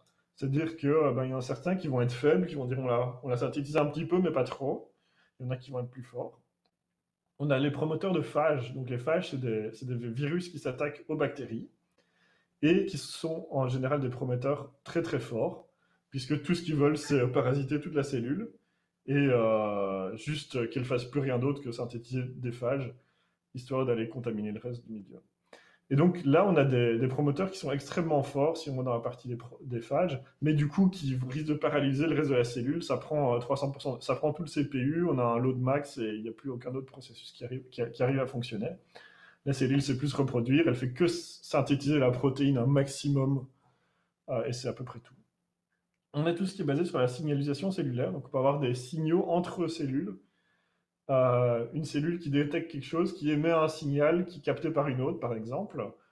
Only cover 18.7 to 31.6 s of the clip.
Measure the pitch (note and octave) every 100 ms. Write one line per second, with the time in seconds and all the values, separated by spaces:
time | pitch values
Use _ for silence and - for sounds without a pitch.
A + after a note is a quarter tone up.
18.7 | _ _ _ - C#3+ C#3 A#2+ A2+ A2 G#2
19.7 | G2+ G2 F#2+ F#2+ A2 D3 D3+ - B2+ A2+
20.7 | C3 A#2+ B2 - C#3+ C3+ B2 C#3 C#3 A#2+
21.7 | A#2 A#2+ A#2+ - B2+ B2+ C3+ B2 A#2 B2
22.7 | C#3 B2 - _ _ _ _ _ B2+ B2+
23.7 | C3 B2+ A2+ A2+ B2+ A#2+ G#2+ G#2 G#2+ B2
24.7 | A#2+ - G#2+ G2 - _ _ _ - _
25.7 | _ _ C#3 F3 F3 C#3 D#3 G3+ D#3 C3+
26.7 | B2+ A#2+ A#2 B2+ C#3 D3 C#3 F#3+ - C#3+
27.7 | C#3 - F#3+ D#3+ D3 B2+ C#3+ D3+ E3 D3
28.7 | B2+ B2+ A#2 A#2+ A#2+ B2 A#2+ - - C3+
29.7 | A#2+ - C#3+ F3+ C3 - _ D3 D3+ D3
30.7 | G3 F#3 - C3+ B2+ B2+ C#3+ D#3 D3+